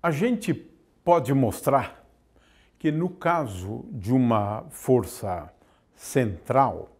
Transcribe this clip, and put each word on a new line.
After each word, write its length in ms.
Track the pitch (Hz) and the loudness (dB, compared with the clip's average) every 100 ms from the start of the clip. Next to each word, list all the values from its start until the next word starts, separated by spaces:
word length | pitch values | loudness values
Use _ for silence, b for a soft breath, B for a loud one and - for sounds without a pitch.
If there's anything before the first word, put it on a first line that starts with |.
A 60 | 170 | 0
gente 420 | 147 233 240 - 151 - _ _ _ | 0 0 0 -2 -4 -6 _ _ _
pode 300 | - 170 123 | 2 4 4
mostrar 720 | 139 117 - - 135 107 - _ _ _ _ b b b _ | 2 2 0 2 2 0 -12 _ _ _ _ b b b _
que 140 | 156 | -2
no 180 | 156 175 | 0 -2
caso 760 | - 170 170 131 92 95 113 240 | -2 -2 0 -2 -8 -10 -10 -10
de 220 | 147 95 | -10 0
uma 500 | 131 120 110 101 110 - | 2 4 2 0 -6 -10
força 800 | - - 127 98 - 98 87 80 _ b b b | -10 2 2 2 -8 -6 -6 -8 _ b b b
central 1000 | _ - 139 117 87 - 127 127 82 - | _ -4 -2 -2 -4 0 2 2 -2 -12